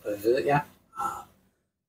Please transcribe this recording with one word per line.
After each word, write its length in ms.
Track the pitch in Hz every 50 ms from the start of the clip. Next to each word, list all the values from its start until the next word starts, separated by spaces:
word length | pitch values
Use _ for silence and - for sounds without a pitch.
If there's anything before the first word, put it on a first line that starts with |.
Te, 400 | - 110 104 101 104 113 127 120
ya. 240 | - 143 143 143 - - - _ _ _ - -
Ah, 260 | - - - - - - _ _ _ _ _ _ _ _ _ _ _